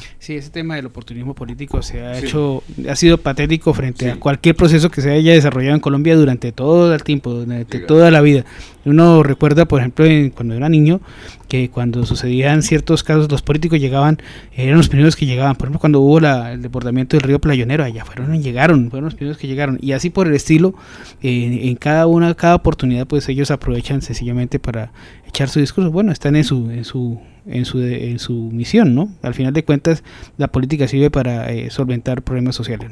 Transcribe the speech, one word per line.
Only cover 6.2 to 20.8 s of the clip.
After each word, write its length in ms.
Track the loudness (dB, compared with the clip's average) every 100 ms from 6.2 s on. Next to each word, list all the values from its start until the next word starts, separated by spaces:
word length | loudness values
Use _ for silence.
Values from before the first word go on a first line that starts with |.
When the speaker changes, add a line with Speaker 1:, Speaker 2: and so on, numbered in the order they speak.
| 4 0 -6
Speaker 1:
todo 420 | -4 2 4 4
el 80 | 2
tiempo, 280 | -2 -4 -4
durante 460 | -8 -6 -8 -8 -6
Speaker 2:
Diga. 100 | 4
Speaker 1:
toda 240 | 6 8
la 80 | 8
vida. 240 | 6 4 0 -12 -20 -8
Uno 400 | 2 6 8 6
recuerda, 460 | 4 2 2 4 2
por 100 | 2
ejemplo, 240 | 0 2 4
en, 260 | 4 2
cuando 220 | -4 -6 -2
era 120 | 2
niño, 320 | 4 4 2 -4 -20 -20 -20 -6
que 220 | -4 -4
cuando 360 | -4 -4 -2 -4
sucedían 560 | -4 -2 0 2 2
ciertos 420 | 2 0 2 0
casos, 280 | 2 0 2
los 100 | 0
políticos 380 | -2 -2 0 0
llegaban, 420 | 0 2 2 0 -4 -20 -14
eran 220 | -6 2 4
los 140 | 4
primeros 260 | 4 2 2
que 100 | -2
llegaban. 300 | 0 0 -2
Por 120 | -4
ejemplo, 120 | -2
cuando 220 | 2 4
hubo 180 | 6 4
la, 320 | 4 0 -4
el 100 | -10
desbordamiento 540 | -10 -8 -4 -2 0 0
del 100 | 0
río 140 | 0
Playonero, 460 | 0 0 -2 -2 -4
allá 180 | -8
fueron, 380 | -14 -10 -6 -4
llegaron, 460 | -4 0 4 4 2
fueron 160 | -4 -10
los 100 | -8
primeros 220 | -10 -8
que 100 | -8
llegaron. 300 | -6 -4 -4
Y 120 | -4
así 160 | -4 -4
por 180 | -2 0
el 60 | 0
estilo, 400 | 2 2 2 -2